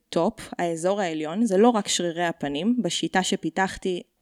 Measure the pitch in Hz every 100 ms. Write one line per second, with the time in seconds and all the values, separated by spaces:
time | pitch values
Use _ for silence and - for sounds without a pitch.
0 | - 175 175 - - - 175 165 175 202
1 | 180 160 151 180 233 185 240 226 - -
2 | 175 165 170 160 143 143 196 247 180 -
3 | 170 190 185 190 165 - 190 - 190 175
4 | - _